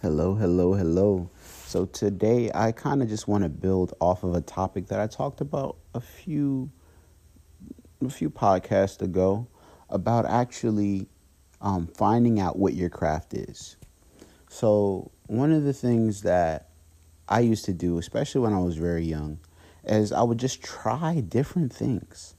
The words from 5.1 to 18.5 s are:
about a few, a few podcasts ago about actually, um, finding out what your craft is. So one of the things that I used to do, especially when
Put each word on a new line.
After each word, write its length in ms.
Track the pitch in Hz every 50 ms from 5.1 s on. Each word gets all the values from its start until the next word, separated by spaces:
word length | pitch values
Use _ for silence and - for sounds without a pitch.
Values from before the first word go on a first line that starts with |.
| - - 143 143 135 -
about 360 | 147 143 156 143 135 135 - - - - -
a 40 | -
few, 720 | 127 - - - - - 156 147 143 139 139 131 127 147 - _ _ _ _ - - _ _ _ _ - _ - _ _ - - - - - - - - _ _ -
a 40 | 127
few 180 | 139 - - -
podcasts 720 | - - - 104 98 92 - - 107 98 98 98 - -
ago 460 | 95 92 85 92 92 95 98 107 120 - _ _ - - - - - _
about 380 | - 101 87 110 117 117 107 -
actually, 800 | - 120 123 120 - - - 117 107 104 104 101 101 95 95 - _ _ _ _ _ _ _ _ _ _
um, 280 | - 104 95 90 85 82
finding 520 | - - 104 101 110 120 120 117 113 107
out 200 | 95 87 - -
what 160 | 98 95 -
your 160 | 90 90 85
craft 420 | - - - 80 76 78 - _ -
is. 440 | - - - - - - - - _ - - _ _ _ _ _ - - - - _ - _
So 640 | - - - 110 104 104 101 101 98 92 - - _ _ _
one 260 | - 107 113 135 151
of 120 | 160 156 147
the 100 | 143 135
things 480 | - - 123 120 117 113 110 104 101
that 480 | 101 92 90 90 87 82 80 - - _ _ - _ _ _ _ _ _ _ _ _ -
I 120 | 98 113
used 260 | 120 117 110 104 -
to 80 | - 95
do, 240 | 82 90 87 85 82
especially 440 | 85 - - 117 147 - - 139
when 120 | 123 110